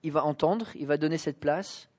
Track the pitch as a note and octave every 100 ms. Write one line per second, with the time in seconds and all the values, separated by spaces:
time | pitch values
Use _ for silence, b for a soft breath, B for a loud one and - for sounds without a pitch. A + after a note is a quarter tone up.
0 | D#3+ D3 D3 C#3+ D#3 G#3 A3 - C#3+ D3
1 | D#3 D#3+ - C#3 D3 D#3 G3+ - -